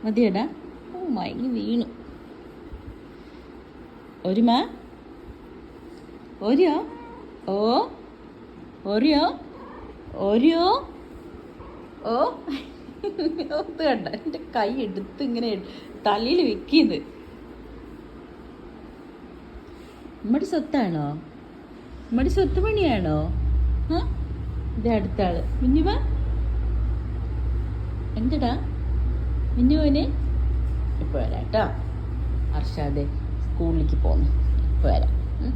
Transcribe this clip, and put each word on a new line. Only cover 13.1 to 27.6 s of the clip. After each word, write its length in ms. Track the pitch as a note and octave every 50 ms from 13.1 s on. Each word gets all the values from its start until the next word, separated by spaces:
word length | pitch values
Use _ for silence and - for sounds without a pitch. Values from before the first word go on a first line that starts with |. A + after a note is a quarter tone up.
| G4+ - D#4 - - E4 D#4 - D4+ D4+ - - - - D#4+
കണ്ട, 240 | D4 B3 G#3+ F3+
എൻ്റെ 320 | - - A3+ - E4 C#4 - - - -
കൈ 140 | B3 A3 G3+ A#3+ C4+ A#3+
എടുത്ത് 360 | G3+ F#3 G3 G3+ - - - C#4+
ഇങ്ങനെ 260 | B3 A#3 A#3 A#3+ A#3 G#3 F#3+ - - - - - - - - -
തലയിൽ 340 | G#3 G3+ G#3 A#3 B3 E4+ F4+ E4 A#3+
വെക്കുന്നത്. 540 | G#3 - - - C4+ D#4+ D4 - F3 - - - - - - - - - - - - - - - - - - - - - - - - - - - - - - - - - - - - - - - - - - - - - - - - - - - - - - - - - - - - - - - - - -
നമ്മുടെ 220 | G#3 A#3 D4 F#4 -
സ്വത്താണോ? 540 | - D#4+ D4 - - C#4 A3+ F#3+ E3+ D3+ D3 C#3+ D3 D#3 - - - - - - - - - - - - - - - - -
നമ്മുടെ 240 | - A#3 A#3+ C4+ F4 -
സ്വത്ത് 220 | G4 F#4+ - - - G#4+
പണിയാണോ? 540 | A4 G#4+ G#4+ F#4+ D#4 A#3+ G3+ F3+ D#3 D3+ D3+ D#3 D#3+ - - - - - - - - - - - - D#4
ആ? 20 | F4 F#4 - - - - - - - - - - - - - -
ഇത് 120 | - A3 A#3 A3+
അടുത്ത 240 | G#3+ F#3+ F#3+ - - G3
ആള്. 160 | F3+ E3+ E3+ - - - -
മിന്നു 220 | - B3 C4+ D#4 D#4+ F#4+
വാ. 60 | G#4+ - - - - - - - - - - - - - - - - - - - - - - - - - - - - - - - - -